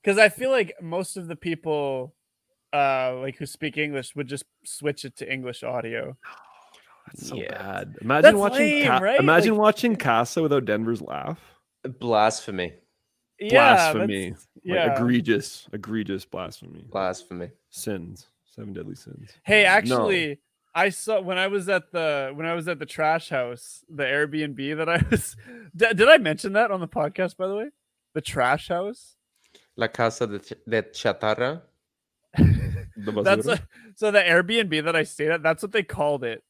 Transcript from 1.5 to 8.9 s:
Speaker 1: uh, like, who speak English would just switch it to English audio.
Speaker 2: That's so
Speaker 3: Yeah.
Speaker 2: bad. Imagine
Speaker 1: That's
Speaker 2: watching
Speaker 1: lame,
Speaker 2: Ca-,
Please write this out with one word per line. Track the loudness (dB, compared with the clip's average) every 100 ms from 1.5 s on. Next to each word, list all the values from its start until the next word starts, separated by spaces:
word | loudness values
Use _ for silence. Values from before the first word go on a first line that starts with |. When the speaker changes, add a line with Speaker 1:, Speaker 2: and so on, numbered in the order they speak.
| -6 -4 -2 -2 -6 -8 _ _ _ _ _ _
Speaker 1:
uh, | 0 2 0 -2 -4
like, | -10 -10
who | -12
speak | -8 -8 -4
English | -4 -6 -8 -10
would | -8
just | -10 -12 _
switch | -16 -8 -6 -6
it | -12 -14
to | -8
English | -8 -8 -10
audio. | -6 -6 -6 -8 -8 -12 -20 -20 -20 -20 _ -20 _ _ -20
Speaker 2:
That's | -18 -12
so | -10
Speaker 3:
Yeah. | -10
Speaker 2:
bad. | -10 -10 -10 -10 -10
Imagine | 0 8
Speaker 1:
That's | 8 8
Speaker 2:
watching | 2 2
Speaker 1:
lame, | 2 2
Speaker 2:
Ca-, | 4